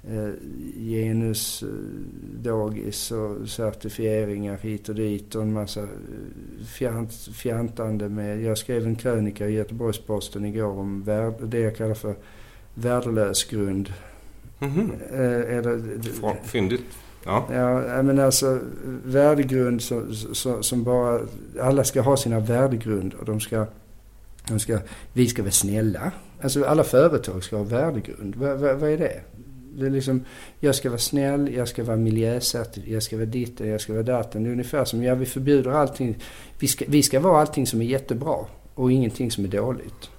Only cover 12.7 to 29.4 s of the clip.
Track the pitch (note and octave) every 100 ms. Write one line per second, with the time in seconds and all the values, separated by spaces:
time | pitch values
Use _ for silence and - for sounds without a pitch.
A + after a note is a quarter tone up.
12.7 | - A#2+ B2 B2 A2 G2+ F#2+ - G#2+ G2
13.7 | F#2+ F#2+ F#2 - - - - - - C#3
14.7 | D3 A3 - - C3 B2 A#2+ A#2+ A#2+ A#2+
15.7 | A#2 A2+ G#2+ A2+ G#2 A2 G2+ - A#2+ F#2+
16.7 | B2 - - - - - G#2 B2+ B2+ B2
17.7 | B2+ A#2+ B2 C#3 C#3 C3+ C3 C3+ C3 B2
18.7 | B2+ C3 B2+ C3 C3 D3 D3 C3 C3 B2
19.7 | A#2+ - A#2+ - A2 A2+ - B2+ A#2 G#2+
20.7 | B2 A#2 B2 A#2+ A#2 A2 G#2+ - A#2+ B2+
21.7 | C#3 B2+ C3+ B2+ C3+ A#2+ A2+ A2 A#2+ C3+
22.7 | A#2 A2 G#2 F#2+ - A2 G#2+ - A2 G#2+
23.7 | - - - - - - - - G#2+ -
24.7 | A2 - - - B2 A#2+ A#2+ G2 F#2 G2
25.7 | G#2 A2 F2 E3 - - - C3+ C#3 C3+
26.7 | D3+ - B2+ E3 C#3+ - F#2 - G#2+ G#2
27.7 | A#2 D#3+ B2+ - - G2+ G#2+ C#3 C3+ C#3+
28.7 | C3+ D3+ D#3 E3 - - G#2+